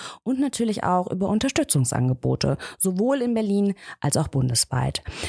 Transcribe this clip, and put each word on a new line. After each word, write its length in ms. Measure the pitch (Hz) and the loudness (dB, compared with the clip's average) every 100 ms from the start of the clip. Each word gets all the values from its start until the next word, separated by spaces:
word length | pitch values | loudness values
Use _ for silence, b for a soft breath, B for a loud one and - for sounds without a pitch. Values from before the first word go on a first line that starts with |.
| B B | B B
und 160 | 226 262 | -4 0
natürlich 460 | 277 - 233 208 | 0 0 -2 0
auch 260 | - 180 180 | 0 0 0
über 180 | 185 196 | -2 0
Unterstützungsangebote, 1300 | 214 269 - 285 143 123 - 127 127 131 127 139 139 B B | 2 2 0 2 2 2 2 0 0 -2 0 0 -2 B B
sowohl 460 | 190 180 240 277 | 0 2 2 2
in 100 | 240 | 0
Berlin 400 | 226 214 202 202 196 B B | 0 2 2 2 -2 B B
als 180 | 143 143 | 0 0
auch 100 | 156 | 0
bundesweit. 720 | 139 127 120 - 127 131 - - B | 0 0 0 0 -2 -2 -4 -8 B